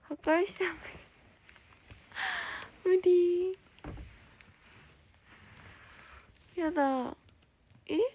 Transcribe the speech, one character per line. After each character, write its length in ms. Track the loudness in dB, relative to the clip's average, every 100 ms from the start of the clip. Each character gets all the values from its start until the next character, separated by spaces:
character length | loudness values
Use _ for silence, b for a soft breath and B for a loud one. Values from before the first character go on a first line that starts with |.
破 120 | -12
壊 300 | -6 2 2 2
し 120 | -2
た 60 | -6
ん 60 | -6
だ 40 |
け 80 | -16 -18 -20 -20 -20 _ -20 -20 -20 -20 -20 -20 -16 B B B B B B -4 2
ど。 20 |
無 100 | 4
理。 580 | 6 6 4 2 -2 -6 -14 -18 -14 -14 -16 -20 -20 -20 -20 _ -20 -20 -20 -20 _ _ B B B B B B B B B B B -20 -14 -4
や 140 | -2
だ。 460 | 0 0 0 -6 -10 _ _ _ _ _ -20 -6
え？ 120 | -2 -2